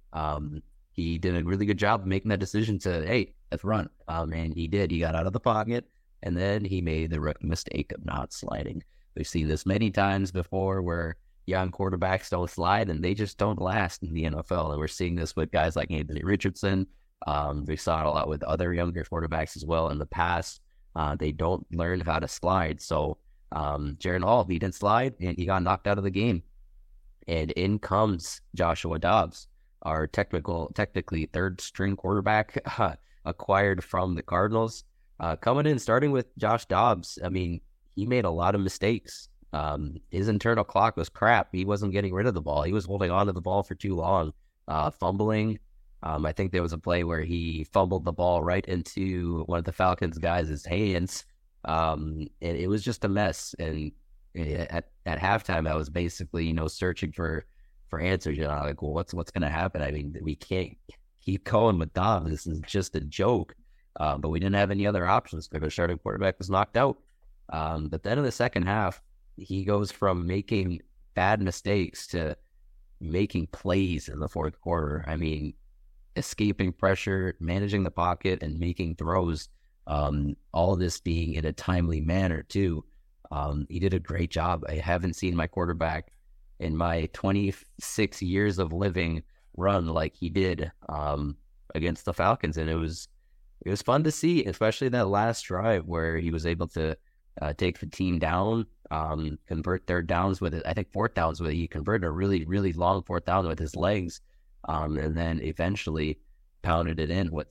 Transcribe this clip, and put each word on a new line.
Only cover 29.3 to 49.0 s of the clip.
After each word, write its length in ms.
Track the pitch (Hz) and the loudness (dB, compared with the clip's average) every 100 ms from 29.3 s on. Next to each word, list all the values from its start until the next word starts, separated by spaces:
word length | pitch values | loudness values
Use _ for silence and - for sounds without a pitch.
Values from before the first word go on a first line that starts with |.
| - - - _ _ | -4 -20 -20 _ _
our 240 | - 78 78 | -4 -2 0
technical, 680 | - 101 - 76 85 76 | 0 -2 -2 -2 -4 -4
technically 520 | - 101 - - 82 78 | -4 -4 -4 -4 -2 -2
third 340 | 110 95 90 | -2 -2 -4
string 360 | - - 98 98 | -8 -4 -2 -2
quarterback, 640 | 92 101 101 107 110 - - | 0 0 2 2 2 -4 -6
<laughs> 80 | - | 0
uh, 160 | 95 73 - - | 0 -2 -12 -12
acquired 580 | 78 - - 98 101 90 | -8 -4 2 4 6 2
from 320 | - 92 92 | 0 -2 0
the 80 | 82 | -2
Cardinals. 600 | - 87 104 113 113 - - _ _ - | 0 2 2 2 0 -4 -18 _ _ -6
Uh, 160 | 82 78 | -4 0
coming 300 | 113 135 151 | 2 4 4
in, 120 | 135 | 2
starting 320 | - 120 147 | 4 4 4
with 260 | 135 - - | 2 -2 0
Josh 300 | 107 113 - | 2 2 2
Dobbs, 520 | 92 120 92 - - | 4 4 4 -2 -8
I 40 | 90 | -2
mean, 320 | 92 90 85 - _ _ | 0 0 -4 -8 _ _
he 120 | - 107 | -4 0
made 180 | 127 | 2
a 60 | 98 | 2
lot 240 | 82 90 | 2 2
of 60 | 101 | 2
mistakes. 680 | 95 - 101 117 - - - - - | 0 0 0 0 -4 -18 -20 -20 -8
Um, 440 | 76 76 73 76 80 - | -4 -2 -2 -4 -8 -6
his 180 | 92 104 | -2 2
internal 360 | 104 113 113 | 2 4 2
clock 320 | 98 95 110 87 | 2 4 4 2
was 120 | 78 | -6
crap. 400 | - 107 113 - | 2 4 6 4
He 120 | 92 | -2
wasn't 280 | 95 104 104 | 0 0 0
getting 200 | 95 98 | 0 0
rid 140 | 92 120 | 0 0
of 80 | |
the 80 | 90 | 0
ball. 200 | 73 73 | 0 0
He 100 | 78 | 0
was 120 | 104 | 0
holding 260 | 90 98 92 | -2 0 2
on 160 | 90 101 | 2 2
to 60 | |
the 80 | 87 | 0
ball 220 | 90 98 | 0 0
for 120 | - | 0
too 200 | 92 101 | -4 -4
long, 380 | 87 85 95 80 - _ _ - | -2 2 2 2 -4 _ _ -4
uh, 240 | 78 78 | -2 -2
fumbling. 680 | - 90 98 107 107 110 107 - - - - | 0 0 2 2 2 0 -2 -8 -20 -20 -10
Um, 220 | 80 76 78 | -4 -2 0
I 60 | |
think 200 | 80 95 | 0 0
there 100 | 92 | 0
was 100 | 85 | 0
a 60 | 80 | -2
play 240 | 90 87 | 0 0
where 200 | 85 82 | 2 -2
he 440 | 80 85 85 80 78 | -2 -2 -2 -4 0
fumbled 320 | 101 95 95 | 2 4 2
the 80 | 85 | -2
ball 320 | 80 87 87 | 2 4 4
right 200 | 82 92 95 | 2 0 0
into 760 | 90 82 - | -2 -4 -4